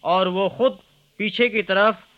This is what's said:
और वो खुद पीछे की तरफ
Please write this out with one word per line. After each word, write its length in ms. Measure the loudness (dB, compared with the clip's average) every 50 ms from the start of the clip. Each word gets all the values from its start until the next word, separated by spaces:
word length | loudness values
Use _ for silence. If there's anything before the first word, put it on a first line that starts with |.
| -2
और 240 | 0 0 2 0 0
वो 220 | -2 -2 -2 -2
खुद 300 | -2 0 0 0 0 -2 _ _ _ _ _ _ _ _
पीछे 320 | -8 -6 -2 0 -2 0
की 120 | 0 -4
तरफ 420 | -2 0 2 2 2 2 2 -2 -10 _ _